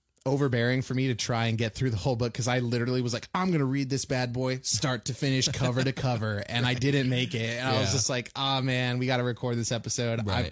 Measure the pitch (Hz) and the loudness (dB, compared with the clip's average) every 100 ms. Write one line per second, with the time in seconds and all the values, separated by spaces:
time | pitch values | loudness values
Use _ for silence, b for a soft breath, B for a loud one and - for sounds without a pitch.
0 | _ - 135 139 139 117 120 131 - 127 | _ -8 -2 2 2 2 2 0 0 0
1 | 131 113 - 117 113 113 113 - 131 107 | 0 0 0 0 0 0 -2 0 -2 0
2 | 139 117 120 - 123 127 120 120 120 127 | 0 0 -2 -2 0 0 2 0 0 0
3 | 120 113 - 180 185 160 131 139 131 135 | 0 -4 -4 -2 2 2 2 0 0 -2
4 | - 127 123 123 127 127 - - 135 123 | -2 -2 -2 -2 -2 -2 -2 0 0 -2
5 | - 120 139 131 135 - 127 123 131 - | -4 -2 0 2 2 2 0 2 0 0
6 | 131 117 110 101 - 120 123 123 135 139 | 0 0 0 -4 -2 0 0 2 2 2
7 | 127 123 127 117 113 120 131 131 98 131 | 2 0 0 -2 -4 -2 0 2 2 2
8 | - 127 113 131 139 135 131 127 123 123 | 0 -2 -4 -4 -2 0 2 2 0 0
9 | 127 127 123 113 127 120 113 117 110 - | 2 2 0 0 -2 0 0 -2 -2 -2
10 | 117 113 101 120 - | 0 0 0 0 -2